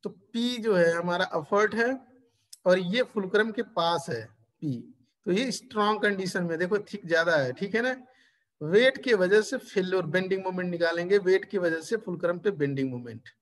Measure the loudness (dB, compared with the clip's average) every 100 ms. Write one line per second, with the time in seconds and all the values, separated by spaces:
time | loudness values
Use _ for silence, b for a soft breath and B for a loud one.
0 | -12 -12 _ -4 -2 -2 0 4 4 2
1 | -2 -2 -2 -2 0 2 2 2 -2 -2
2 | -10 _ _ _ _ -4 2 2 2 -2
3 | -2 -2 0 0 0 -2 -6 -2 0 0
4 | -4 -8 -8 _ _ _ -6 -6 -10 -20
5 | _ _ -2 0 0 -4 -8 -2 0 2
6 | 0 -2 -4 -4 -4 -2 -2 -2 -4 -12
7 | 0 2 4 2 2 -2 -4 -2 -2 -4
8 | -12 b b b b _ 2 4 4 2
9 | 0 2 4 4 2 -6 -4 -4 0 -2
10 | 0 -2 0 -2 -4 -4 -4 0 0 0
11 | 2 2 4 2 2 -2 0 -2 -4 -6
12 | -4 -4 -2 -2 -4 -2 -2 -2 -4 -6
13 | -12 -16 -18 _